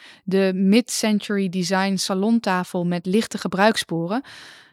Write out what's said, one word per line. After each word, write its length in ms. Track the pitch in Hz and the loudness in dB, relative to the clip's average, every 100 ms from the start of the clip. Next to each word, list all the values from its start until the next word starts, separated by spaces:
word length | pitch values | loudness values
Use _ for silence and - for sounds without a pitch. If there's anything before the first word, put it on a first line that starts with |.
| - - | -20 -14
de 280 | - 190 190 185 | -2 2 2 2
mid-century 920 | 190 220 233 - 220 208 - 202 190 | 4 4 2 -2 0 -2 -2 -4 -2
design 460 | 185 170 190 196 190 | -2 -2 0 0 -2
salontafel 880 | - 190 202 233 208 185 180 185 175 | -2 -2 2 2 2 -2 -2 -2 -2
met 200 | 175 185 | -2 0
lichte 320 | 208 - 202 | 0 0 -6
gebruikssporen, 880 | 196 185 214 220 - 165 170 233 - - - - - | -6 2 2 2 -4 -4 -4 -6 -8 -16 -20 -20 -20